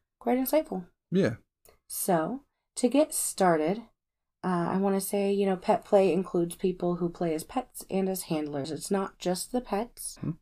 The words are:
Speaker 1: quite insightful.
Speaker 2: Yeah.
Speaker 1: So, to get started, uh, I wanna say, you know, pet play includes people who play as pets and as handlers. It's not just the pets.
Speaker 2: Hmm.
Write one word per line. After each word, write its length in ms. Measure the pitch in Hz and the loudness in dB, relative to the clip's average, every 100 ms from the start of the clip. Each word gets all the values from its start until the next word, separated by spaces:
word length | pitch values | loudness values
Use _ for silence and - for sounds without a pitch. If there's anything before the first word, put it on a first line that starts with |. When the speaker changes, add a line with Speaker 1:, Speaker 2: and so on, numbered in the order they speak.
| _ _ | _ _
Speaker 1:
quite 180 | 233 254 | -2 0
insightful. 460 | 262 294 311 185 180 _ - | 2 0 0 -4 -10 _ -2
Speaker 2:
Yeah. 240 | 175 147 113 _ _ _ _ - | 2 2 0 _ _ _ _ -14
Speaker 1:
So, 540 | - - 170 160 262 - _ _ - | -6 0 2 0 -4 -12 _ _ -2
to 100 | 247 | 2
get 240 | 277 311 | 2 2
started, 680 | - - - 185 165 156 208 - _ _ _ _ _ | 0 -4 2 4 4 2 -2 -6 _ _ _ _ _
uh, 260 | 180 180 170 | -2 0 0
I 60 | 190 | 0
wanna 240 | 196 196 | 0 0
say, 300 | 190 202 196 | -2 -2 0
you 140 | 202 196 | 2 2
know, 100 | 185 | 0
pet 300 | - 208 - | 0 0 4
play 260 | 208 190 | 4 6
includes 440 | 160 185 180 170 - | 2 0 0 -2 0
people 400 | 190 180 175 175 | -2 0 -2 0
who 140 | 175 | -2
play 240 | - 175 156 | -2 -2 -2
as 80 | |
pets 420 | 170 262 247 - - | -4 -6 -6 -10 -6
and 200 | 190 190 | -2 -2
as 140 | 190 | -2
handlers. 480 | - 156 151 143 135 | -4 -4 -4 -4 -4
It's 180 | 156 - | -6 -2
not 280 | 196 196 - | -2 -2 -4
just 320 | 180 185 - | -4 -2 -2
the 100 | 247 | -6
pets. 560 | 240 202 240 - - - | -4 -4 -4 -10 -14 -8
Speaker 2:
Hmm. 100 | - 165 | -8 -6